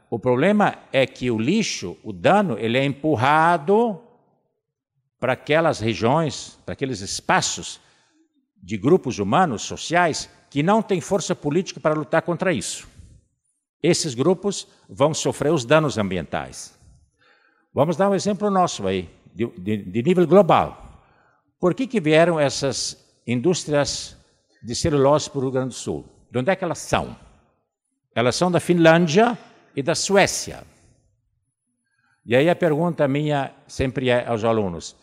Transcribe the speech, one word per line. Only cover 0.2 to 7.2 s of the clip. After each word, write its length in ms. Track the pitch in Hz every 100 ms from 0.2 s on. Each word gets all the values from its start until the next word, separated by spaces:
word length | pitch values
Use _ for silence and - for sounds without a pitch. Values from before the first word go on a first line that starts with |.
| 127 123 180 208 165 - -
é 140 | 135 123
que 240 | - 127
o 80 | 110
lixo, 580 | 120 220 - - 92 -
o 100 | 110
dano, 440 | 90 101 196 190 107
ele 200 | 113 123
é 60 |
empurrado 1160 | 139 - - 107 131 156 165 175 151 208 233 175 - _ _ _ _ _ _ _ _ _ _ _
para 140 | 139
aquelas 480 | 120 - 156 165 107
regiões, 800 | 113 104 113 156 156 - - -
para 80 | -
aqueles 280 | - 135 101
espaços 800 | 98 -